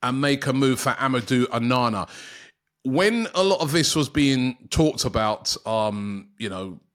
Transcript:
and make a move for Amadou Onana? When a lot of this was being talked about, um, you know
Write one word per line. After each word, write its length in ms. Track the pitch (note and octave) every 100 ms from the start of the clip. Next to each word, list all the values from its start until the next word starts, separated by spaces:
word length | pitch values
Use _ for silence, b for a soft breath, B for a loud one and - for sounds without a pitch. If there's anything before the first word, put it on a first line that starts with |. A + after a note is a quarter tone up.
and 180 | B2 C3
make 280 | C#3+ C#3 C#3
a 40 |
move 280 | C3 C3+ B2+
for 100 | -
Amadou 500 | A#2+ C3 C3 A2 B2+
Onana? 640 | B2 A#2 A#2 B2+ B2 G#2 F2 B B B B B _ _
When 460 | C3 C3 G3 A#3 A3+ -
a 80 |
lot 160 | F#3+ F#3+
of 100 | D#3
this 240 | D#3+ D#3+
was 140 | D#3+ C#3+
being 580 | - C#3 C3+ B2+ B2 -
talked 340 | - D#3 B2
about, 520 | C3 A2+ G#2+ G#2+ - -
um, 640 | - A2 G#2+ G#2 G2+ G2+ G2 _
you 120 | A2
know 320 | F#2 F#2+ F2 _